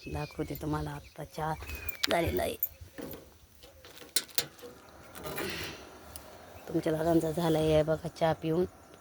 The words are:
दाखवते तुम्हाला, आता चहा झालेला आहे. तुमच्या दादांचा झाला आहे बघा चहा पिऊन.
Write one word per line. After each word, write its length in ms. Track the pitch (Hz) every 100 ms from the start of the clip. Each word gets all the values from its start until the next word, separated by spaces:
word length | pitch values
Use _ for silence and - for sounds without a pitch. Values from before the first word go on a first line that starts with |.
| 143
दाखवते 420 | 147 151 - 151 147
तुम्हाला, 280 | 151 151 151
आता 340 | 147 - -
चहा 300 | 147 - 156 156 - - - - -
झालेला 320 | 170 165 -
आहे. 120 | - - - - - - - - - - - - - - - - - - - - - - - - - - - - - - - - - - - - - - - - - - -
तुमच्या 240 | 170 160
दादांचा 380 | 156 165 165 160
झाला 280 | 156 165 156
आहे 240 | 156 156
बघा 240 | 156 156 165
चहा 260 | - 165
पिऊन. 320 | 156 160 160 185 - - -